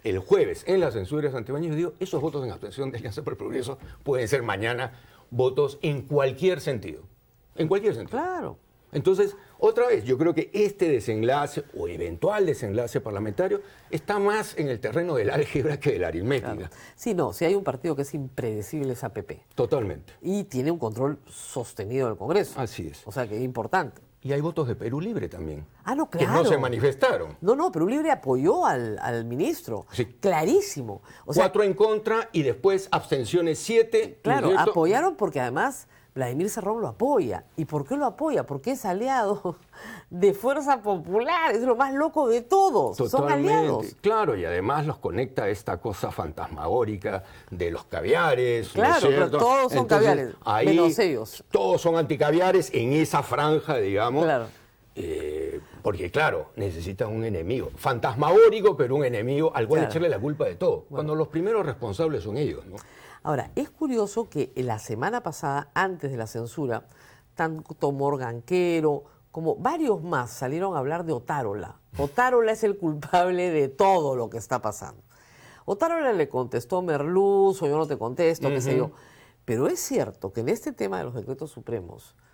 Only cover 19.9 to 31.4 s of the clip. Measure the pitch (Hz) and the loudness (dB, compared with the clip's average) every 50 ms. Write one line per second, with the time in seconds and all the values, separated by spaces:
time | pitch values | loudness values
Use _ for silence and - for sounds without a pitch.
19.9 | 73 73 - - - - - 175 196 202 185 - - 127 127 151 175 165 123 110 | -6 -8 -12 -20 -18 -10 -4 -4 -2 -2 -4 -4 -4 -2 0 0 0 0 -2 -4
20.9 | 107 110 131 143 151 - - - - - - - - 135 117 - - - 101 101 | -2 -2 -2 -2 -2 -4 -12 -20 -20 -18 -16 -10 -8 -8 -8 -8 -8 -10 -8 -4
21.9 | 123 135 131 117 107 - 95 127 170 208 175 - - 139 127 110 - - 87 78 | -2 0 0 0 -2 -4 -4 0 0 0 0 -2 -4 -6 -6 -6 -6 -8 -10 -10
22.9 | 73 - - 107 101 135 123 104 104 110 127 127 127 120 107 113 - 190 165 123 | -12 -14 -16 -10 -6 -6 -6 -4 -4 -4 -4 -4 -4 -4 -4 0 0 0 0 0
23.9 | - - - _ _ _ - 131 139 143 147 170 165 170 151 120 107 - 101 117 | -8 -16 -20 _ _ _ -6 -4 -2 -2 -2 -2 -2 -2 -2 -2 -4 -4 -4 -6
24.9 | 123 147 175 226 233 151 98 80 85 85 82 78 76 73 76 - _ _ - 196 | -4 -4 -4 -4 -6 -6 -6 -8 -8 -8 -10 -8 -8 -10 -12 -16 _ _ -6 -4
25.9 | 254 285 311 - - 165 190 - - 165 165 156 156 143 135 127 123 110 123 143 | -2 -2 -2 -2 0 0 2 2 4 4 4 4 4 2 2 0 0 2 2 2
26.9 | 135 - 262 254 208 98 82 78 76 - - 185 247 277 330 370 - 160 165 196 | 2 4 2 2 2 0 -4 -6 -10 -4 0 2 2 2 2 0 0 0 0 0
27.9 | 254 294 311 320 269 - - 135 127 127 135 180 254 359 349 240 156 123 117 110 | 0 0 2 0 0 0 0 0 0 2 4 2 2 4 2 2 2 0 -2 -4
28.9 | 104 - - 120 120 117 117 117 120 131 185 294 339 - - - 113 98 - - | -6 -4 -4 -4 -4 -4 -4 -4 -2 -2 -2 -2 -2 -4 -6 -8 -8 -8 -8 -10
29.9 | - - - - - - - 202 175 156 160 190 302 403 392 - - 143 120 110 | -6 -6 -6 -6 -6 -2 0 0 2 2 2 4 4 4 2 0 -6 -8 -8 -10
30.9 | 98 - - - - - - - 143 - | -10 -12 -14 -20 -20 -16 -8 -2 2 4